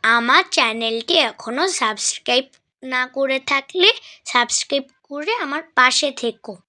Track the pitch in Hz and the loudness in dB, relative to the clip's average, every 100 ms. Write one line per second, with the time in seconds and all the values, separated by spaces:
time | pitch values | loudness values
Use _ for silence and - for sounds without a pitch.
0 | 220 233 233 294 370 - 240 220 226 226 | 4 2 4 4 4 0 0 0 -4 -4
1 | - 349 254 - - 247 370 349 220 208 | 0 2 2 -2 -8 -2 -2 0 -2 -2
2 | - - - 247 262 _ _ _ 262 254 | -4 -4 0 0 -2 _ _ _ -6 -4
3 | 254 262 269 262 262 277 277 370 381 - | -4 -2 -2 -2 -2 -2 -2 2 4 2
4 | - - - 247 240 - - 277 269 _ | -6 -18 -2 0 0 -2 -2 -4 -4 _
5 | _ 285 311 466 311 294 311 - 254 254 | _ -8 -4 -4 -4 -6 -4 2 4 4
6 | 285 269 240 220 - 190 | -2 -2 -6 -6 -16 -18